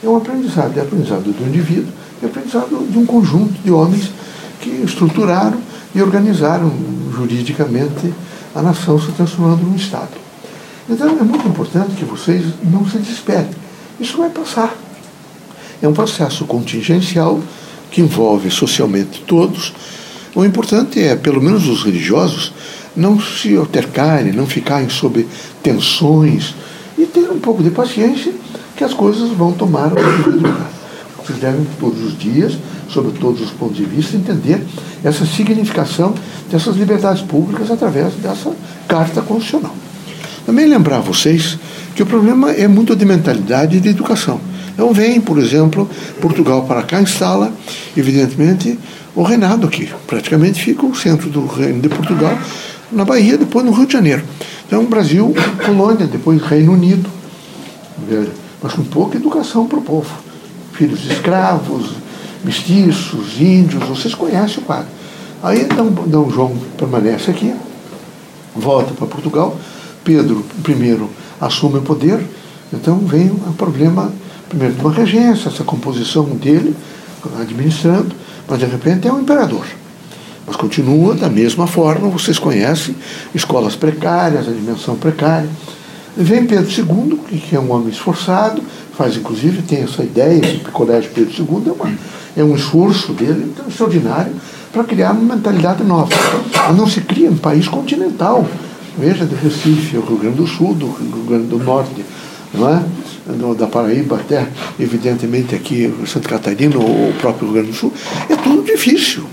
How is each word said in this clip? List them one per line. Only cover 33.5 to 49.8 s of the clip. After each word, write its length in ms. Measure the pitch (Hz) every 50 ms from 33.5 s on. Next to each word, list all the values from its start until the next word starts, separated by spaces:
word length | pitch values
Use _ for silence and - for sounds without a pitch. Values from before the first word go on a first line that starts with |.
pontos 260 | - - 120 113 101
de 80 | 101 101
vista, 320 | 90 101 143 160 - -
entender 480 | 208 180 233 190 - - 135 170 208 - - - - - - - - -
essa 220 | 147 151 - 180
significação 880 | 156 - 185 214 208 220 220 208 - - 175 156 - - - 165 196 220 226 - - - - - -
dessas 240 | - 160 160 233 196
liberdades 460 | 190 208 185 214 190 190 196 190 -
públicas 480 | - - 151 147 170 190 208 220 220 220
através 440 | 233 233 - 202 147 139 156 185 -
dessa 360 | - - 190 196 - - 302 339 - - - - - - -
Carta 320 | - 165 165 160 - 233
Constitucional. 540 | 233 - 214 226 226 - - 311 - - - - - - - - - - - - - - - - -
Também 200 | - 226 269 311
lembrar 320 | 302 294 233 160 151 135 117
a 20 |
vocês 580 | - - - - - 156 160 165 156 - - - - - - - - - -
que 80 | -
o 40 | 202
problema 460 | - 240 226 208 220 254 254 269 294
é 140 | 302 - 196
muito 300 | 208 202 208 233 226 226
de 80 | 185 208
mentalidade 720 | 196 190 175 160 180 156 - - 104 123 131 147 160 175
e 40 | 190
de 100 | 180 208
educação. 500 | 202 - - - 226 214 - - 123 - - - - - - - -
Então 180 | - 214 240
vem, 280 | 226 196 214 233 247 240
por 160 | 208 208 165 147
exemplo, 500 | 131 113 131 151 156 156 156 196 202 202 - - - - - -
Portugal 440 | 147 165 160 - 156 127 131 131 127
para 180 | 131 131 120
cá, 180 | - - 165 190
instala, 500 | 202 190 - - 190 180 185 196 208 226 220 - - - - - - - -
evidentemente, 840 | 156 135 131 135 139 135 127 131 135 147 165 190 185 - 233 240 233 - - - - - - -
o 80 | -
reinado 440 | 170 180 240 240 196 185 214 233 208
aqui. 220 | 156 - -